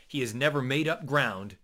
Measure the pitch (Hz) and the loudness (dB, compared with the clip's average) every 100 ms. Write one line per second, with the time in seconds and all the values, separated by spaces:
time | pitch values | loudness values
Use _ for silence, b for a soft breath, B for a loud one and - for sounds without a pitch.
0 | B 143 123 110 147 143 127 139 156 160 | B -4 -4 0 2 2 0 0 0 -2
1 | 139 143 127 95 101 98 | 0 2 2 -2 -8 -14